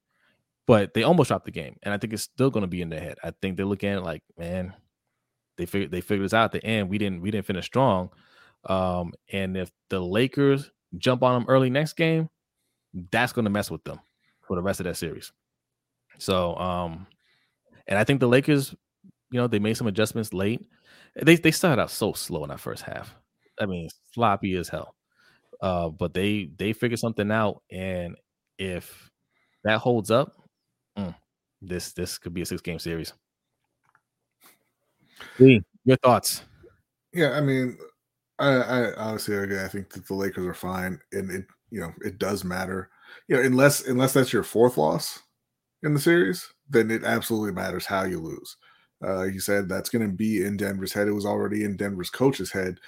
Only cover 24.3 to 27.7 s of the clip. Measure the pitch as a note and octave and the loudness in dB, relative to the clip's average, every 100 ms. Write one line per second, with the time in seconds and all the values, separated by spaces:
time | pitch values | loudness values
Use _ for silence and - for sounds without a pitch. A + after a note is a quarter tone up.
24.3 | G2 G2 F2+ E2+ D#2+ - - _ _ _ | 2 0 -4 -4 -8 -12 -18 _ _ _
25.3 | _ _ - F#2+ F2 E2+ D#2+ F2 - G2+ | _ _ -6 -2 0 -2 -2 -4 -2 0
26.3 | G#2 D#2+ E2+ G2 A2 B2 A2+ A#2 A2 G#2 | -2 -4 -4 -4 -2 -2 -2 -4 -2 0
27.3 | A2 G#2 - _ | 0 0 -4 _